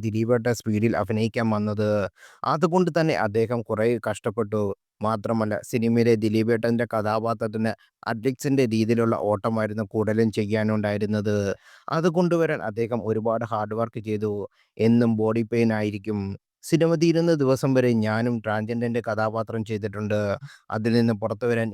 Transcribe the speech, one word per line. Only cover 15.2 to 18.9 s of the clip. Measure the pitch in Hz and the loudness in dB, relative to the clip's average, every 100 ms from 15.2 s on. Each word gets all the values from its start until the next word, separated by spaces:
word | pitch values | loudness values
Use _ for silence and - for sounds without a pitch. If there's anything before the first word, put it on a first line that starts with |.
| 110 113 | 2 0
പെയിൻ | 110 120 113 | 0 2 2
ആയിരിക്കും. | 107 107 101 104 104 98 98 _ _ | 2 -2 -4 -4 -4 -4 -8 _ _
സിനിമ | - 160 165 165 | -2 2 2 4
തീരുന്ന | 170 165 170 160 | 2 4 2 2
ദിവസം | 131 135 143 | 2 2 2
വരെ | 131 123 113 | 4 4 2
ഞാനും | 107 110 120 117 | 2 0 0 -2
ട്രാൻസ്ജെൻഡറിൻ്റെ | 107 107 107 117 120 | -2 -4 -4 -4 -2